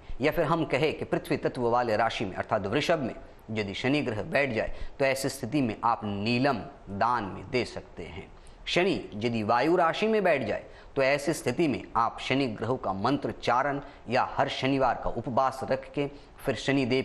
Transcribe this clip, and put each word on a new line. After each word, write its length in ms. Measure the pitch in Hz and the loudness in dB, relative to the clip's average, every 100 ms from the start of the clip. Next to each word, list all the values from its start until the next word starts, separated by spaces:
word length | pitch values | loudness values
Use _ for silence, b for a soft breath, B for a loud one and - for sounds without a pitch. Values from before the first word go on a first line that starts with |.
| B - | B -2
या 120 | 151 | 0
फिर 120 | 160 | 2
हम 200 | 151 165 | 2 2
कहें 280 | 151 131 151 - | 2 2 2 0
कि 60 | |
पृथ्वी 320 | - 170 - 143 | -2 -2 0 -2
तत्व 320 | 156 131 120 | -2 0 2
वाले 260 | 120 120 107 | 2 2 2
राशि 280 | 117 - | 2 0
में 100 | 101 | -4
अर्थात 320 | - - 110 98 | -4 -2 0 2
वृषभ 320 | 120 - 165 | 0 2 2
में 160 | 113 - B B - | 0 -6 B B -6
यदि 220 | 110 98 | -4 -2
शनि 280 | 92 123 147 | 0 0 2
ग्रह 200 | 127 107 | 0 -2
बैठ 300 | 127 139 139 | 0 2 2
जाए, 220 | 110 - B B - | 0 -2 B B 0
तो 60 | |
ऐसी 240 | 135 - 139 | 2 2 -2
स्थिति 340 | - 110 151 | -4 -2 0
में 140 | 123 104 | 0 0
आप 160 | - 113 | 0 0
नीलम 580 | 104 101 107 120 139 113 - - - | -2 -2 0 2 2 0 -6 -14 -8
दान 340 | 98 113 123 98 | -2 0 0 -4
में 240 | 92 95 | -10 -4
दे 140 | 123 104 | -2 -2
सकते 360 | 92 - - | -6 -12 -14
हैं। 300 | 82 85 - B B B - | -14 -14 -16 B B B -2
शनि 280 | 170 190 117 - | 2 2 0 -4
यदि 280 | 104 120 117 | -4 -2 0
वायु 340 | 104 117 147 175 | 2 2 4 4
राशि 300 | 165 160 220 | 2 2 2
में 160 | 220 | 4
बैठ 180 | 180 143 | 4 2
जाए, 200 | 107 92 - B B - | 0 -4 -8 B B 0
तो 60 | |
ऐसी 300 | 131 143 170 | 2 2 0
स्थिति 340 | 151 - - 165 | 0 0 2 2
में 140 | 101 - - | 0 -2 0
आप 220 | 117 - | 0 0
शनि 260 | - 131 135 | 0 0 0
ग्रहों 280 | 104 110 127 | -2 -4 -2
का 160 | 104 | -4
मंत्र 420 | 95 113 143 123 - | -2 0 0 -2 -4
चारण 380 | - 120 143 143 B B - | 0 2 2 -2 B B -2
या 160 | 123 104 | 0 2
हर 180 | - 135 | 0 -2
शनिवार 520 | - 131 139 127 107 | 0 0 2 2 2
का 60 | 90 | -2
उपवास 480 | 120 117 117 131 - | -4 -2 2 2 0
रख 200 | 104 131 - | -2 -2 -2
के 120 | 147 143 B B - | -4 -4 B B -6
फिर 160 | - | -4
शनिदेव 500 | 113 - 139 123 131 | -2 2 2 4 2